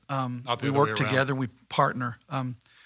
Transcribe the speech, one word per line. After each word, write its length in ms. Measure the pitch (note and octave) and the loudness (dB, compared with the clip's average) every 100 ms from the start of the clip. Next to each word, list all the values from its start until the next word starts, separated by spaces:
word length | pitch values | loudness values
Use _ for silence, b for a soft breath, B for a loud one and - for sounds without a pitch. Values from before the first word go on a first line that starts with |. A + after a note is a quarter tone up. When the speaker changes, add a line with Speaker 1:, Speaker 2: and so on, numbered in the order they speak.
| - | -6
Speaker 1:
Um, 360 | C3+ B2+ B2 B2 | -4 -2 -4 -4
Speaker 2:
Not 140 | A#2+ | -2
the 40 | C#3 | 0
Speaker 1:
we 40 | |
Speaker 2:
other 80 | C#3 | 2
Speaker 1:
work 80 | C#3+ | 2
Speaker 2:
way 60 | - | 2
around. 60 | C#3 | 2
Speaker 1:
together, 260 | C3 C3+ C3 | 2 2 0
we 120 | B2+ - - | -4 -6 -8
partner. 500 | - C3+ B2+ B2 A#2 - | 2 2 2 -6 -8 -8
Um, 260 | C3+ B2+ A#2+ b b | -6 -4 -8 b b